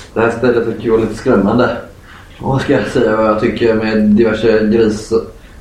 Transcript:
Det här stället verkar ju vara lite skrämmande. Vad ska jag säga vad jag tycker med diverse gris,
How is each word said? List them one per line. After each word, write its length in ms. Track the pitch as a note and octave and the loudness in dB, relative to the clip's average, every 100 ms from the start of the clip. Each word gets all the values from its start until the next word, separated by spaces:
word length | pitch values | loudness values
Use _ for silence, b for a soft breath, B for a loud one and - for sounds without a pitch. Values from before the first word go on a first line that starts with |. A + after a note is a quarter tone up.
| B | B
Det 60 | G#2+ | -2
här 100 | A2+ | -2
stället 360 | - B2+ A#2 A2 | 0 0 0 -2
verkar 140 | - | -4
ju 80 | A#2 | 0
vara 100 | A2 | 0
lite 140 | G#2 | 0
skrämmande. 640 | - C3 G#2 G2+ A#2+ - - - - B B B - | -4 0 2 2 2 0 -2 -10 -20 B B B -10
Vad 200 | - C3+ | -4 -4
ska 120 | - | 0
jag 140 | C3 G#2 | 0 0
säga 300 | B2+ A2 A2 | 0 0 0
vad 100 | A2 | 0
jag 140 | G#2 | 0
tycker 340 | G#2+ G#2 A#2 | -2 0 0
med 280 | A2 G#2+ G#2+ | 0 0 0
diverse 640 | G#2+ G#2 A2 G#2+ A2+ G#2+ G#2+ | 2 4 2 2 2 2 2
gris, 460 | A2+ G#2+ G#2 - A2+ - - B B | 2 2 -2 -4 -4 -4 -16 B B